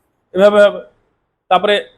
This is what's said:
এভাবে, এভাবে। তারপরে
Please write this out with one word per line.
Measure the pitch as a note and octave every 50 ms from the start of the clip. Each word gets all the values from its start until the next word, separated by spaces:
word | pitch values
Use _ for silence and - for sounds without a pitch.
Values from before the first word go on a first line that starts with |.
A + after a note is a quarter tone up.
| _ _ _ _ _ _ -
এভাবে, | F#3 G3 G#3 G3+ G3+
এভাবে। | G3+ G3 F3+ - - - _ _ _ _ _ _ _ _ _ _ _ - F#3
তারপরে | F3+ G3 G#3 G3+ G3 - - _